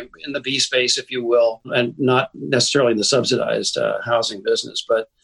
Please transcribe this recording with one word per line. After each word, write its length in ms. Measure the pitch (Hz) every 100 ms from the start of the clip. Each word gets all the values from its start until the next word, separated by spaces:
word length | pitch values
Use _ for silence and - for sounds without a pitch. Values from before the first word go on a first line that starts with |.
| 120 - 147
in 80 |
the 80 | 139
B 180 | 127 135
space, 380 | - 131 123 -
if 120 | -
you 120 | 127
will, 380 | 117 120 117 113 -
and 280 | 123 120 -
not 320 | 127 127 135
necessarily 580 | - - 120 - 143 123
in 60 | 107
the 60 |
subsidized, 720 | 101 131 110 123 113 113 101 -
uh, 220 | 113 101
housing 380 | 117 117 113 104
business. 400 | 107 113 123 - -
But 180 | 113 - _